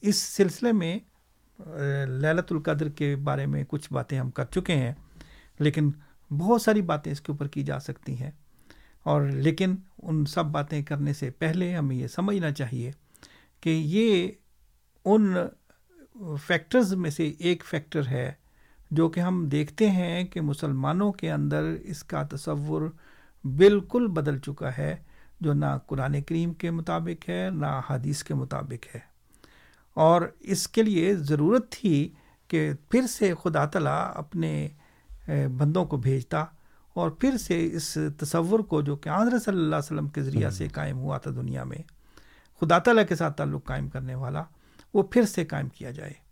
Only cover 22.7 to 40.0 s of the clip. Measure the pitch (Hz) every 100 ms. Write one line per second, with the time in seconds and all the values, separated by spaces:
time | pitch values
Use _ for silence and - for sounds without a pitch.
22.7 | 156 156 - - - - _ 139 135 190
23.7 | 202 190 240 240 160 147 135 143 139 143
24.7 | 123 147 - - - - - 156 143 143
25.7 | 135 - 135 135 143 143 165 170 165 175
26.7 | 165 165 170 165 165 - 175 185 170 147
27.7 | 135 - 139 139 143 - 143 131 - 139
28.7 | 123 - - - _ _ _ - _ -
29.7 | _ _ - 160 170 170 - - 190 -
30.7 | - 220 185 170 202 143 151 151 247 240
31.7 | - 202 147 151 - _ _ - 165 156
32.7 | 143 - 240 254 - 202 165 - 160 147
33.7 | 190 143 147 - - 151 170 160 147 147
34.7 | - _ _ - - - 143 139 127 147
35.7 | 175 170 143 127 135 120 156 160 - -
36.7 | - - - 165 156 262 247 - 170 165
37.7 | 165 147 156 156 147 147 170 170 220 214
38.7 | 156 143 143 160 170 233 240 - 190 156
39.7 | 151 143 151